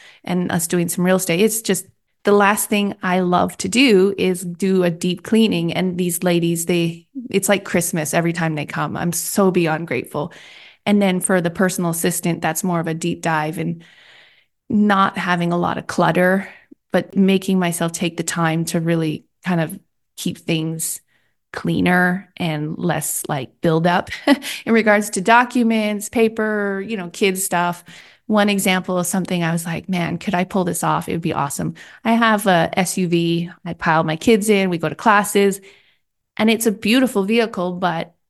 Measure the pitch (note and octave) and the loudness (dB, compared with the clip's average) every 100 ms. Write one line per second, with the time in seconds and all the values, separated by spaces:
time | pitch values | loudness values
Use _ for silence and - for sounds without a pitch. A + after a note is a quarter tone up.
0 | - - - F3+ F3 F3+ - F3+ E3+ - | -20 -14 -4 -2 -2 -2 0 -2 -2 0
1 | F3+ F#3 F#3 E3+ A3 A3 - - - _ | 2 2 2 2 2 0 -2 -2 -4 _
2 | _ _ - G3+ G3+ G#3 - G#3 G3+ - | _ _ 2 4 4 2 0 0 -2 -4
3 | F#3 F3+ F3+ F3+ F3+ - F#3+ A3+ C4+ F#3+ | 0 0 2 2 0 -2 -2 4 6 6
4 | G3 G3 F#3 F3+ F3 E3+ F#3+ F#3+ F3 E3+ | 4 2 -2 -2 -6 -4 0 2 2 0
5 | F3+ F3 - A3 A3 F3 E3+ - F#3 F3 | -2 -4 0 4 4 2 -2 -2 -2 -2
6 | F3+ F3 F3+ F3 E3+ E3+ - F3 E3+ E3 | -2 0 0 2 2 0 0 0 0 -4
7 | - C4+ A#3 G3 G3 G3 - F3+ E3+ F3 | -12 -14 -4 -2 0 0 0 -2 -2 -4
8 | D3+ - E3+ E3+ D#3+ D3+ C#3+ D3+ D3+ - | -2 0 0 0 -2 -4 -6 -6 -6 -4
9 | E3+ E3 - - F#3+ F3+ E3 D#3 E3+ B2 | -4 -4 -2 2 2 2 0 -2 -4 -6
10 | - D3 E3+ - - - - _ - G#3 | -4 -6 -8 -10 -20 -20 -20 _ 0 2
11 | G3 F3+ - F#3 F3 E3+ F#3 F3+ F3 E3 | 2 0 0 0 0 0 0 0 -2 -2
12 | F3+ E3+ F3 E3 E3 D#3+ F#3 E3+ D#3+ D#3+ | -2 -2 -2 -2 -2 -2 -2 -2 -2 -4
13 | E3+ E3+ E3+ D#3 D#3 D#3+ E3 E3 - - | -4 -4 -2 -2 -2 -4 -6 -6 -12 -20
14 | - - - _ _ _ - G#3+ G#3 G3 | -20 -20 -20 _ _ _ -2 2 4 4
15 | G3 - F3+ F3 E3+ F3 F3 - - - | 2 0 -2 0 0 0 -2 -4 -4 0
16 | E3+ E3 F3+ F#3+ F#3+ - _ - _ F#3 | 2 4 2 2 -2 -14 _ -20 _ -4
17 | E3+ - F#3+ F#3+ F#3+ F#3+ F3 E3+ E3+ E3 | 0 2 4 4 2 0 0 -2 -4 -2
18 | E3+ E3+ E3+ E3+ E3 D#3+ E3 F3 E3 E3 | -4 -4 -6 -2 0 0 -2 -2 0 0
19 | D#3+ - - _ F#3 E3+ D#3 G3 - _ | -2 -6 -10 _ -4 -2 -2 -6 -18 _
20 | _ - F#3 - - D#3+ D#3+ D#3+ - - | _ -10 -8 -6 -4 -2 -2 -6 -6 -8
21 | _ _ _ _ _ - E3+ E3 F3+ F3+ | _ _ _ _ _ -8 -4 0 2 2
22 | F3+ F#3 - - F3 D3+ D3+ - F3 D#3 | 2 -2 -8 -6 -4 -4 -6 -4 -2 -2
23 | - - - C#3+ B2+ _ E3+ D#3+ E3+ F3 | -4 -6 -6 -6 -8 _ 0 2 2 0
24 | - - - C#4+ - - - A3+ G#3+ G#3 | -2 -2 2 2 0 -8 0 2 4 2
25 | G#3+ G3+ F3+ A#3 A#3+ B3 A3+ A3 G#3+ G#3 | 2 -2 4 4 4 2 2 2 0 -4
26 | - A#3+ A3+ A3 G#3+ G#3+ G3+ G3 G3 A3 | -4 0 2 2 -2 -2 -2 -4 -6 -8
27 | F3 - G3 F#3 - F3 F3 E3+ - - | -8 -2 0 0 -2 0 0 -4 -12 -20
28 | - _ - G#3 G3+ G3 G3 F#3 F#3 F3+ | -20 _ -2 2 2 2 0 0 0 -2
29 | F3 F#3+ E3+ F3+ E3 E3+ E3+ E3 - F3+ | -2 -2 -2 -2 0 -2 -4 -8 -4 -4
30 | D#3+ E3+ - F3+ F#3 G3 F3+ E3+ D#3+ D#3 | -4 -4 -2 -2 -2 -2 -2 -2 -2 -2
31 | - E3+ E3 - C#3 - D#3 E3 - - | -2 -4 -4 -4 -4 -4 -8 -8 -16 -6
32 | A3+ A3+ A3+ G#3+ G3+ E3+ D#3+ - F3+ - | -2 2 2 2 4 2 2 0 -2 -2
33 | F3+ E3+ E3+ E3+ E3+ - F3 E3 E3+ D#3+ | 0 0 2 0 -4 -10 -14 -4 0 2
34 | D#3 D#3+ - A3 G#3+ G3+ F#3+ E3+ D#3 - | 2 0 2 4 4 2 2 -2 -4 0
35 | A#3 G#3 G3 G3+ G3+ F#3+ - - _ _ | 2 4 2 2 2 0 -8 -20 _ _
36 | _ _ _ - A3 A3+ A3+ G#3 G3+ B3+ | _ _ _ -2 0 2 0 0 2 4
37 | B3+ G3+ G3 A3+ A3+ A3+ F3+ F3 F#3 E3 | 4 0 0 0 0 -2 -6 -2 -4 -4
38 | E3 _ | -8 _